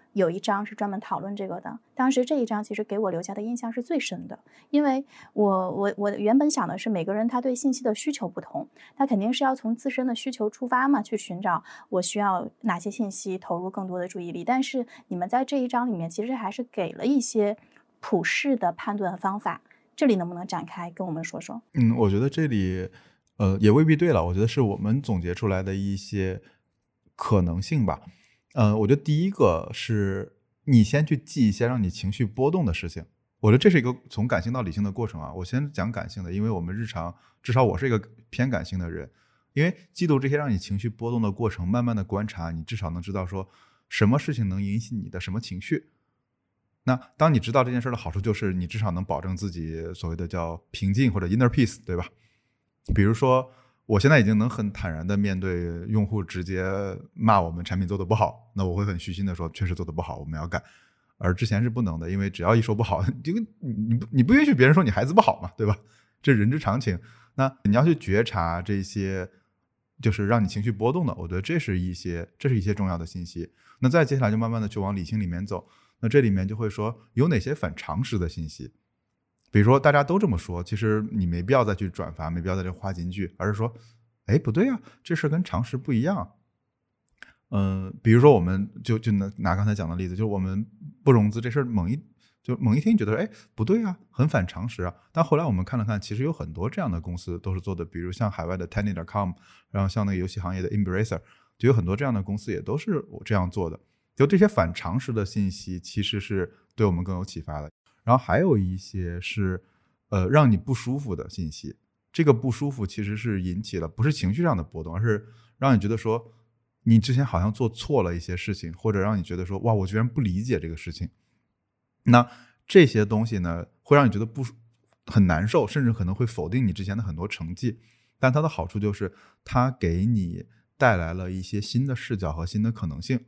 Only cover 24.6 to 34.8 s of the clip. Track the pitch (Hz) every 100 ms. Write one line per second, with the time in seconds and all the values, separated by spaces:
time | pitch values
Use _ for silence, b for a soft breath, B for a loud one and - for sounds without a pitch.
24.6 | 113 98 101 131 143 95 85 87 107 95
25.6 | 95 98 98 98 - 104 92 92 b b
26.6 | _ _ _ _ _ - - 104 87 85
27.6 | - 156 98 76 B B B B _ -
28.6 | 107 107 107 143 151 151 185 196 110 82
29.6 | - - - 107 98 98 - _ _ _
30.6 | - 123 107 143 151 139 - - 113 98
31.6 | 120 127 92 - 92 - 110 110 135 185
32.6 | 123 80 85 80 78 _ _ _ 107 123
33.6 | 202 175 120 123 - - 117 87 110 127
34.6 | 98 82